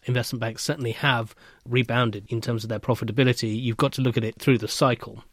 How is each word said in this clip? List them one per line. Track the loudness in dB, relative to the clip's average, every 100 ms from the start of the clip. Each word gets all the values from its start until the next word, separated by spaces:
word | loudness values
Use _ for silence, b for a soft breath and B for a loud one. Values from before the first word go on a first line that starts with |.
| -2
investment | -2 -2 -6
banks | -6 -4
certainly | -4 -4 -4
have | 0 2 2 -2 b b b 0
rebounded | 0 2 2 0 -2 -6
in | -4
terms | -2 -4
of | -4
their | -4
profitability, | -2 0 0 2 2 2 -2 -2
you've | -2 0
got | 0
to | 2
look | 0 0
at |
it | -2 0
through | 2 2
the | 2
cycle. | 2 2 2 -4 -16 -20